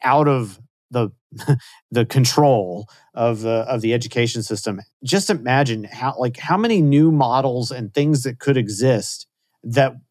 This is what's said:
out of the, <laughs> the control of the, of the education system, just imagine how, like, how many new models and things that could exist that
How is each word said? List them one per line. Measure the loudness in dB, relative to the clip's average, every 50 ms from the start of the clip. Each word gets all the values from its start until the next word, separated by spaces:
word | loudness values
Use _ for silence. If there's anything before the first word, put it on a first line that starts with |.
| 0
out | 2 2 4 4
of | 2 2 0 -2 -6 -10 -16 -20 _ _ _ _ _
the, | -4 -2 -2 -4 -6 _ _ _ -20 -6 -2
<laughs> | -2 -2 -2 -2 -8 -20 _ _ -4
the | -2 -2 -2
control | 0 2 2 2 2 4 4 4 4 4 2 0 -2 -6 -10 -12 -14 _ _ _ _ -4
of | -2 0 0 0 0
the, | -2 0 0 0 0
of | -2 -2 -2
the | 0 0 0
education | -2 -2 -4 -2 -2 -2 -2 -2 -4
system, | -6 -6 -6 -6 -6 -6 -8 -8 -10 _ _ _ -6
just | -2 -2 0 0 0
imagine | -2 -2 0 0 2 2 2 0 -2 -6 -8
how, | -12 -10 -6 -6 -4 -2
like, | -2 -2 -4 -4
how | -4 -4 -2 0
many | 0 0 2 2 2
new | 4 4 6 6 6 6
models | 4 4 2 2 2 2 0 0 -2 -4 -4 -6
and | -6 -8 -10 -4 -2
things | 0 0 2 2 0 -2
that | -4 -8 -4
could | 0 0 2
exist | 2 0 -2 -2 0 2 2 2 2 0 -6 -10 -14 -16 _ _ _ _ _ _ _ -10
that | -2 2 2 2 2 0 -6 -20 _